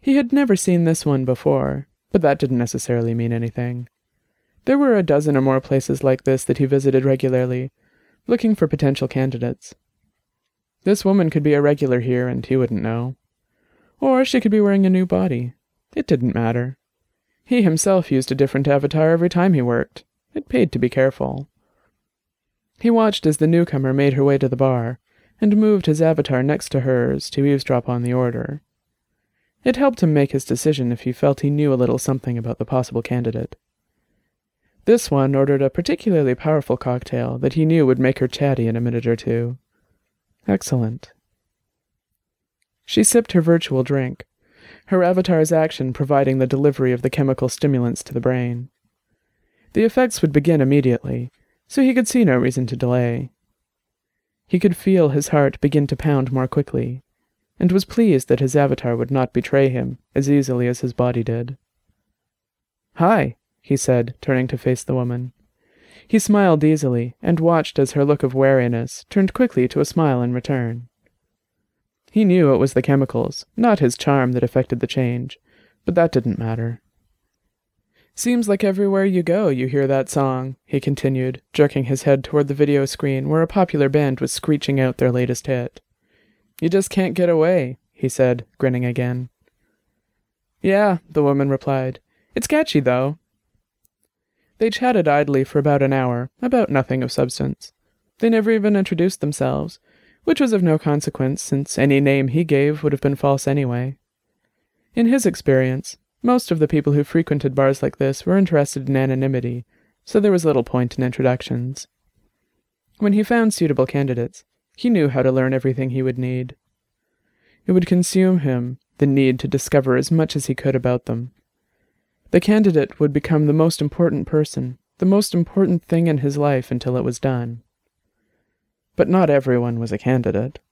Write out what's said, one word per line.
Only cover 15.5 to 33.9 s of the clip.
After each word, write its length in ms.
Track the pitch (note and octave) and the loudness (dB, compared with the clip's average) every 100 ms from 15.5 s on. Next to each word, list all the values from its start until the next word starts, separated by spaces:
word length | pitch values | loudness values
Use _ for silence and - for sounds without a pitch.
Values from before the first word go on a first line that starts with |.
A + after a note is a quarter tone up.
| - _ _ _ - | -12 _ _ _ -8
It 120 | - | -2
didn't 280 | C#3+ B2 A#2 | 0 0 -2
matter. 420 | A2+ A#2+ B2 C3 _ _ _ _ _ _ | -2 -2 -6 -10 _ _ _ _ _ _
He 180 | _ B3 | _ 2
himself 500 | G3 D#3+ - F#3+ E3+ | 2 2 2 0 2
used 200 | C3 C3 | -2 -2
a 40 | C#3 | 0
different 320 | C#3 C3+ C#3 | 0 0 0
avatar 420 | C#3 C#3+ D#3 D#3 | 0 0 0 2
every 200 | E3 E3+ | 2 0
time 240 | F3 F#3 | 2 2
he 80 | D#3+ | 2
worked. 440 | B2 A#2+ - - _ _ _ | 2 0 -2 -10 _ _ _
It 140 | - - | -12 -4
paid 240 | B3+ F#3 | 0 0
to 80 | B2+ | 0
be 100 | B2 | -2
careful. 600 | C3+ C3 - C3 C3 C#3+ _ _ _ _ _ _ _ _ _ _ _ _ _ | 0 0 0 -6 -6 -12 _ _ _ _ _ _ _ _ _ _ _ _ _
He 100 | A#3 | 0
watched 360 | A3+ A3 G#3 D#3 | 4 2 2 -2
as 120 | D3 | 2
the 100 | D#3 | 2
newcomer 440 | E3+ E3+ C#3+ C3+ | 2 2 0 0
made 220 | C3+ C#3+ | 2 2
her 100 | C3 | 2
way 140 | C#3 C#3 | 2 2
to 100 | C3+ | 0
the 80 | B2+ | 0
bar, 440 | C3+ B2+ A#2 B2 _ _ _ _ | 0 0 -4 -8 _ _ _ _
and 160 | G#3 G#3 | 2 4
moved 300 | G#3+ G3+ F3 | 4 2 2
his 140 | D3+ | 2
avatar 420 | D#3+ D#3 C#3 C3 | 2 2 0 0
next 260 | C3+ D3 - | 0 -2 -2
to 120 | C3+ | -4
hers 480 | C3 B2+ B2 C3+ - | 0 0 0 -4 -6
to 120 | - C#3 | -2 0
eavesdrop 440 | C#3 - B2 A#2 | 0 0 -2 -2
on 140 | B2 | -4
the 100 | B2 | -2
order. 480 | B2 B2 A#2+ A#2+ D3 _ _ _ _ _ _ _ _ _ _ | -2 -2 -4 -8 -10 _ _ _ _ _ _ _ _ _ _
It 120 | B3 B3 | -2 2
helped 280 | C#4 B3+ | 0 2
him 100 | E3+ | 2
make 180 | D3+ C#3 | 2 2
his 140 | C3+ - | -2 -4
decision 460 | B2 D#3 D3 A#2+ | -2 -2 0 -2
if 100 | A#2+ | -4
he 100 | - | -6
felt 300 | B2 D3 C#3 | -2 0 0
he 80 | C#3+ | -2
knew 240 | D3 D3 | 0 0
a 20 | C3 | 2
little 220 | B2 B2 | 0 0
something 400 | - C3+ - A#2+ | -2 -4 -4 -6
about 220 | A2+ A#2 | -6 -8
the 60 | G#2+ | -4
possible 360 | C3 B2 A#2+ | -4 -2 -6
candidate. 540 | - B2 A#2+ A#2 A#2+ - _ _ _ | -4 -4 -4 -6 -8 -12 _ _ _